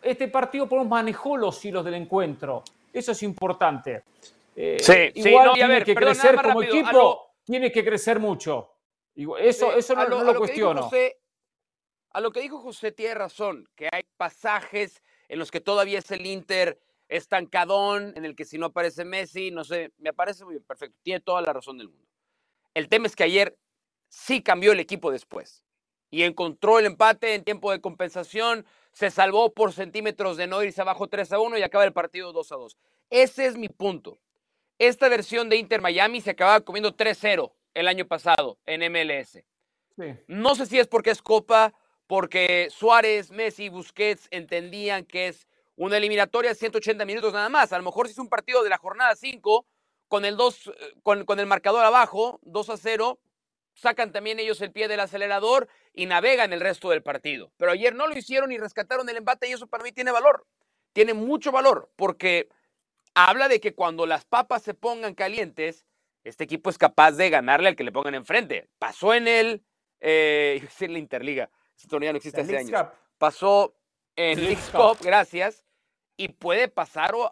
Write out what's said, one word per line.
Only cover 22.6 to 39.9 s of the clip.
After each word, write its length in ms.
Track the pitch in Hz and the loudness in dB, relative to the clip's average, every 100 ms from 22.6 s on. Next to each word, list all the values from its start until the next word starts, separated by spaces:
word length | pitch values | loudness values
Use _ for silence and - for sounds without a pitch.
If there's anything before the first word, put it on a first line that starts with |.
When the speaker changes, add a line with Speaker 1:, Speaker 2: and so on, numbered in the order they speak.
| _ | _
Speaker 2:
El 160 | - 151 | -8 0
tema 160 | 220 220 | 0 0
es 100 | - | 0
que 80 | |
ayer 320 | 165 190 202 - _ _ _ _ _ | 2 2 0 -2 _ _ _ _ _
sí 340 | - - - | -16 -4 -2
cambió 300 | - 180 196 | 0 4 4
el 80 | 196 | 4
equipo 320 | 160 190 160 | 0 -6 -4
después 520 | 131 - - - _ _ _ _ _ _ | -6 -8 -16 -16 _ _ _ _ _ _
y 140 | 151 | -2
encontró 560 | 175 165 170 147 208 226 | -2 -2 -6 -2 4 4
el 60 | 208 | 4
empate 500 | 170 220 220 226 208 | 4 4 4 -2 -4
en 80 | |
tiempo 280 | - 208 208 | -4 -6 -4
de 100 | 196 | -4
compensación, 840 | 196 170 180 180 165 214 233 226 - _ _ | -6 -8 -8 -8 -10 -4 -2 -2 -6 _ _
se 180 | - 202 | -4 -2
salvó 420 | 190 190 202 226 | 2 2 4 2
por 200 | 220 214 | 2 -2
centímetros 640 | 185 190 190 214 208 196 165 | -2 -10 -6 -6 -4 -6 -4
de 100 | 180 | -6
no 160 | 190 | -4
irse 180 | 208 180 | -4 -4
abajo 260 | 190 180 196 | -4 -4 -6
tres 240 | 202 180 | -8 -4
a 60 | 202 | -2
uno 180 | 226 226 | -2 -2
y 40 | |
acaba 220 | 185 202 | 0 2
el 100 | 196 | 2
partido 400 | 180 165 180 180 | 2 -6 -8 -10
dos 180 | 165 156 | -10 -10
a 40 | 143 | -14
dos. 220 | 117 _ _ _ _ | -16 _ _ _ _
Ese 340 | 240 262 254 262 | 4 4 2 -4
es 120 | 240 | -4
mi 120 | 214 | -10
punto. 480 | - 202 180 - - _ _ _ _ _ - | -8 -6 -6 -12 -20 _ _ _ _ _ 2
Esta 280 | 240 247 269 | 2 4 4
versión 420 | 233 202 233 233 | 2 0 -4 0
de 80 | 226 | 0
Inter 240 | 190 220 | 0 -2
Miami 380 | 185 175 208 240 | 0 2 2 0
se 120 | 202 | -6
acababa 300 | 180 185 214 | 2 4 4
comiendo 340 | 214 190 214 - | 2 -4 -4 -2
tres 240 | 220 208 | -2 0
cero 320 | 214 190 131 _ _ - | 0 0 -2 _ _ -2
el 120 | 175 | -2
año 200 | 185 180 | -2 -4
pasado 500 | 160 175 156 139 104 - | -4 2 2 0 -8 -8
en 160 | 160 | -4
M 200 | 170 170 | -2 -2
L 180 | 156 143 | -2 -4
S. 260 | 123 90 _ _ _ _ _ | -8 -18 _ _ _ _ _